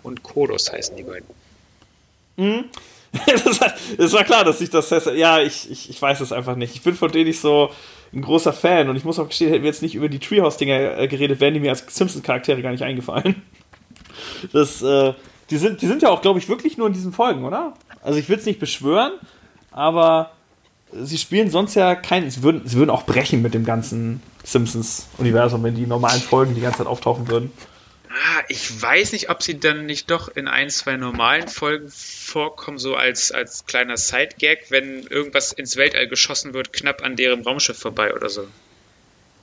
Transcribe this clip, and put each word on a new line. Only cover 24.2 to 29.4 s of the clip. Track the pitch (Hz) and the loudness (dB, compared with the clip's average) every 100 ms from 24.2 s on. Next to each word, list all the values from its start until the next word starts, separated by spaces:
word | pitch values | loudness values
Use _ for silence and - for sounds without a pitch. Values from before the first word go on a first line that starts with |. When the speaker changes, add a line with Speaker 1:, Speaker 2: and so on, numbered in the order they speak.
| - - | -12 -18
Speaker 2:
Simpsons-Universum, | - 127 117 117 113 - - - 123 113 120 120 | -2 0 0 -2 -4 -6 -10 -2 2 4 4 2
wenn | 117 | -2
die | 117 120 | -2 -2
normalen | 120 120 123 | 0 2 0
Folgen | - 131 135 | 2 2 2
die | 117 | 0
ganze | 120 - | -2 -2
Zeit | - | -4
auftauchen | 123 127 123 120 | -2 -2 -2 -2
würden. | 117 131 - - - _ _ - | -2 -4 -12 -20 -20 _ _ -12
Speaker 1:
Ah, | - - 160 - | -4 -2 -2 -4
ich | - - 110 | -8 -10 -4
weiß | 117 165 208 | 2 2 2
nicht, | 208 - | -2 -4
ob | 175 | -4